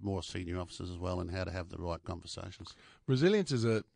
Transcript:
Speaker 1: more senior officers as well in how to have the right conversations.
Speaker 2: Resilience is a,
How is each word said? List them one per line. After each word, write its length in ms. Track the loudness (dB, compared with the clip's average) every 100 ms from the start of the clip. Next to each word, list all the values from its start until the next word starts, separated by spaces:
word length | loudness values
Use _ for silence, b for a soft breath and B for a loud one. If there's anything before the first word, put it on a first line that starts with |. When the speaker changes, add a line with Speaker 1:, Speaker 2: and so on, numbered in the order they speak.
Speaker 1:
more 200 | -2 -2
senior 340 | -2 -6 -4 -4
officers 320 | -4 -6 -8
as 80 | -4
well 220 | -2 0
in 80 | -2
how 160 | -2
to 80 | -2
have 160 | -4 -6
the 100 | -6
right 240 | -4 -4
conversations. 720 | -6 -8 -8 -10 -10 -12 -16 -18 B B 2
Speaker 2:
Resilience 460 | 6 8 6 4
is 120 | 2
a, 200 | 4 2 0